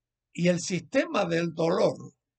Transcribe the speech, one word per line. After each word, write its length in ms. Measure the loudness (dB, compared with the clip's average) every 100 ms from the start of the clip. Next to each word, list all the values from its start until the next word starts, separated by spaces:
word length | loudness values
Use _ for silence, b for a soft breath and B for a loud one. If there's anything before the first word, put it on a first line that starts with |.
| _ _ _
Y 160 | -2 2
el 120 | 2
sistema 640 | 0 -6 -2 -2 0 0
del 300 | 0 0 -2
dolor, 420 | -2 0 2 2 0 -10 _ _